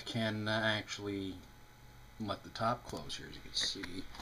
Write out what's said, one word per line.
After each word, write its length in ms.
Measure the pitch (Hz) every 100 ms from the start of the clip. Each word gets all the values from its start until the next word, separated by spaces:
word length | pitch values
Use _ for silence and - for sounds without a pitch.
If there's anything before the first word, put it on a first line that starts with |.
can, 440 | - 117 110 107 107
uh, 140 | 110
actually 720 | 110 107 107 - 101 98 95 92 - - - - - - - -
let 240 | 104 92
the 80 | 85
top 340 | - 113 123 -
close 280 | - - -
here, 100 | -
as 60 | -
you 60 |
can 120 | -
see. 500 | - - 98 90 92 - -